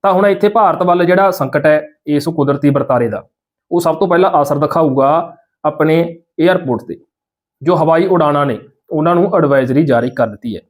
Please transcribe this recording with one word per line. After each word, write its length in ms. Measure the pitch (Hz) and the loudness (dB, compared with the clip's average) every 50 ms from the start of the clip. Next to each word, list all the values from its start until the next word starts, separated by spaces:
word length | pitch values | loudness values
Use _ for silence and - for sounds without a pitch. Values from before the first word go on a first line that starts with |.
| - | 2
ਤਾਂ 80 | 196 | 2
ਹੁਣ 140 | 190 185 202 | 2 4 2
ਇੱਥੇ 220 | 202 196 190 - 208 | 2 2 2 0 0
ਭਾਰਤ 340 | 208 233 214 185 156 - | 2 2 2 2 2 0
ਵੱਲ 220 | 180 180 175 175 175 | 0 0 2 2 2
ਜਿਹੜਾ 260 | 170 180 185 196 196 | 2 2 4 2 2
ਸੰਕਟ 360 | 185 - 139 131 - 147 151 | 0 -2 -6 -4 -2 0 2
ਹੈ 140 | 156 151 151 151 - _ _ _ | 2 2 2 0 -6 _ _ _
ਇਸ 220 | 151 147 143 143 165 | -4 -2 -2 -2 -4
ਕੁਦਰਤੀ 420 | 160 151 143 139 143 143 143 143 | -2 -2 -2 -2 -2 0 0 0
ਵਰਤਾਰੇ 380 | 135 139 117 - 131 120 120 113 | 0 0 0 0 0 0 0 -2
ਦਾ, 140 | 104 98 - _ _ _ _ _ _ _ _ _ | -4 -8 -12 _ _ _ _ _ _ _ _ _
ਉਹ 100 | 165 175 | -4 -2
ਸਭ 160 | 170 165 160 | 0 -2 -2
ਤੋਂ 120 | 160 202 175 | 0 0 0
ਪਹਿਲਾਂ 220 | 175 170 185 190 - 151 | 2 2 2 2 2 0
ਅਸਰ 160 | 147 143 147 143 | 0 0 -2 -2
ਦਿਖਾਊਗਾ 800 | 147 147 - 170 160 147 131 131 135 139 151 170 135 - - _ _ _ _ _ _ | -2 -2 0 0 0 0 0 0 2 2 2 0 -2 -6 -14 _ _ _ _ _ _
ਆਪਣੇ 340 | 151 151 - 151 156 160 170 170 170 - - _ _ _ - | -6 -4 -2 0 0 2 0 0 -2 -6 -16 _ _ _ 0
ਏਅਰਪੋਰਟ 420 | 160 180 185 170 170 135 120 107 | 0 0 0 0 -2 -4 -6 -6
ਤੇ। 160 | - - 85 - _ _ _ _ _ _ _ _ _ _ _ _ | -6 -12 -16 -16 _ _ _ _ _ _ _ _ _ _ _ _
ਜੋ 140 | 135 156 180 | -2 -2 0
ਹਵਾਈ 300 | 156 156 156 165 165 185 | 0 2 2 2 2 2
ਉਡਾਣਾਂ 400 | 190 190 170 156 147 147 143 143 | 2 0 0 2 0 0 0 0
ਨੇ, 120 | 139 113 104 - - _ _ _ _ | -2 -4 -8 -10 -18 _ _ _ _
ਉਹਨਾਂ 240 | 170 151 156 170 175 | -6 -2 0 0 2
ਨੂੰ 220 | 175 175 196 190 | 2 0 0 0
ਐਡਵਾਈਜ਼ਰੀ 480 | 185 160 143 139 135 131 123 127 143 165 | 0 0 2 2 2 0 0 0 0 2
ਜਾਰੀ 260 | 147 123 117 117 127 | 2 0 0 0 -2
ਕਰ 160 | 127 - 120 | -2 -2 -4
ਦਿੱਤੀ 300 | 107 104 - - 120 104 | -4 -4 -12 -10 -10 -10
ਹੈ। 40 | 85 _ | -10 _